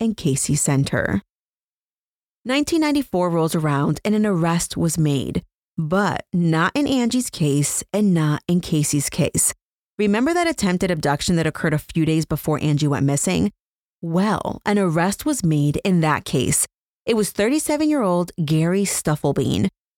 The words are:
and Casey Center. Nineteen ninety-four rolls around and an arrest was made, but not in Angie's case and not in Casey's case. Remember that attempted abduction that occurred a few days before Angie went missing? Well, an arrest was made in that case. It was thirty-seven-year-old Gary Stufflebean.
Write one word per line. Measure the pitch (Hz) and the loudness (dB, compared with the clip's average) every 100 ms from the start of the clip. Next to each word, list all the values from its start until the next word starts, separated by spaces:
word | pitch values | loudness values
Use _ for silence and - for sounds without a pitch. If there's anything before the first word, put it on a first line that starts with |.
and | 226 214 | -4 -2
Casey | 147 135 - 147 | -2 0 0 0
Center. | - 139 151 113 - 202 - _ _ _ _ _ _ _ _ _ _ _ | 2 2 2 0 0 -2 -6 _ _ _ _ _ _ _ _ _ _ _
Nineteen | 226 277 294 339 | -2 -2 0 0
ninety-four | 302 285 - 180 180 | 2 0 0 0 0
rolls | 170 160 | 2 0
around | 170 151 143 156 151 | 0 0 2 0 0
and | 214 214 | 0 0
an | 214 | 2
arrest | 175 165 170 - 170 | 2 2 0 -2 -2
was | 165 165 | -2 2
made, | 151 139 73 - - _ _ - | 2 0 -2 -6 -8 _ _ -6
but | 151 190 190 - - | -2 0 0 -2 -4
not | 175 170 160 175 | 0 2 2 0
in | 285 294 | 0 0
Angie's | 262 240 254 - | 0 0 -2 -4
case | - 151 143 147 - - | -2 0 2 0 -4 -4
and | 202 202 | 0 2
not | 170 151 147 - | 2 2 -2 -2
in | 180 | -2
Casey's | - 156 147 147 - | 0 0 0 -2 -2
case. | - 143 - - - _ _ _ - | -2 -2 0 -2 -4 _ _ _ -2
Remember | 208 214 277 | 0 2 2
that | 349 330 | 2 0
attempted | - 190 180 190 | 0 -2 0 0
abduction | 160 143 147 - 165 | 0 0 -2 0 0
that | 156 | 0
occurred | - 165 | -2 -2
a | 151 | -2
few | - 170 160 | -2 -2 2
days | 160 | 2
before | 151 156 - 151 | 0 -4 -2 0
Angie | 151 147 151 | 0 2 2
went | 139 | 2
missing? | 139 143 190 175 208 - _ _ _ _ | 0 0 0 0 0 -4 _ _ _ _
Well, | 170 170 214 180 - - | -4 0 0 0 -4 -6
an | - 202 | -2 0
arrest | 185 160 180 - 302 | 2 0 0 -2 -4
was | 277 | -2
made | 165 151 147 139 | 0 2 2 0
in | 208 175 | 0 2
that | 156 135 | 2 0
case. | - 135 - - - _ _ _ | -2 -2 0 -2 -4 _ _ _
It | - | -2
was | 220 202 | 0 0
thirty-seven-year-old | - 214 302 - 302 311 294 196 175 175 - | 0 0 0 -2 0 0 0 2 0 -2 -4
Gary | 147 156 165 196 | 0 2 2 0
Stufflebean. | 196 - - 151 143 139 131 92 190 - _ | 0 -2 -2 -2 0 0 0 0 -2 -6 _